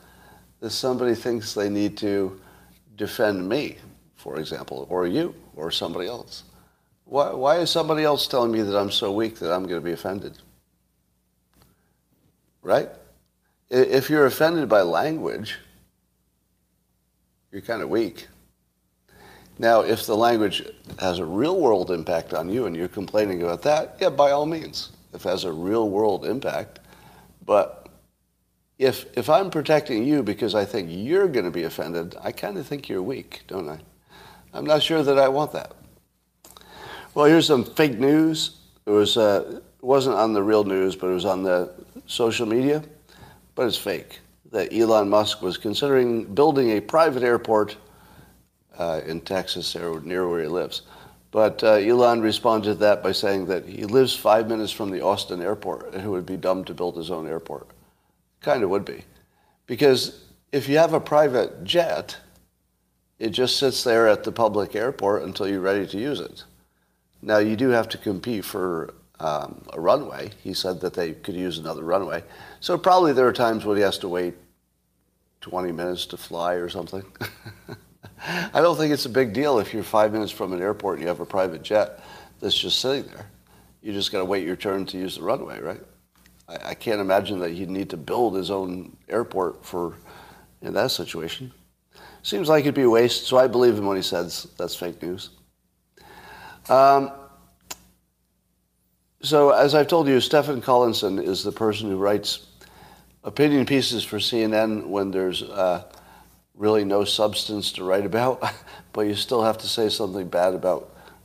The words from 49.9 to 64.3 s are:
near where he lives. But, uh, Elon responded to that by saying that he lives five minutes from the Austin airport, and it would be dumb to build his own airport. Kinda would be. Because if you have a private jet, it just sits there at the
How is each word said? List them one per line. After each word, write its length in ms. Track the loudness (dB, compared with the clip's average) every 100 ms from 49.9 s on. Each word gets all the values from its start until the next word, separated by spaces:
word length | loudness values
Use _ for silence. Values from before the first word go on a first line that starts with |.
| -8
near 280 | -6 -4 -2
where 120 | -2
he 60 | -2
lives. 360 | -4 -4 -10 -14 -20 -20 _ _
But, 300 | 2 2 4
uh, 100 | 4
Elon 480 | 4 6 6 6 4
responded 480 | 2 2 2 2 0
to 60 | 2
that 280 | 4 4
by 80 | 0
saying 360 | -2 0 -2 -2
that 180 | -4 -6
he 180 | -10
lives 320 | 0 4 4 2
five 320 | 4 4 2
minutes 240 | -4 -4
from 180 | -6 -6
the 120 | -2
Austin 400 | 0 0 -4 -6
airport, 520 | -4 -4 -6 -10 -10
and 120 | -10 -6
it 20 |
would 180 | -6 -6
be 120 | -4
dumb 260 | -2 -2
to 100 | -4
build 220 | -6 -6 -6
his 160 | -8
own 160 | -8 -6
airport. 400 | -8 -8 -14 -16 _ _ _ _ _ _ _
Kinda 260 | -2 0 2
would 180 | -2 -4
be. 180 | -14 -18 _ _ _ _ _ -10
Because 560 | 2 4 4 0 -10 _ _ _
if 180 | -6 2
you 80 | 4
have 160 | 4
a 60 | 2
private 640 | 2 4 4 2 0 -4 -2
jet, 500 | 0 0 -2 -6 -16 _ _ _ _ _ _ _ _ _ _
it 100 | -4
just 280 | 0 0 2
sits 260 | 0 0
there 240 | 2 4 6
at 160 | 4
the 80 | 0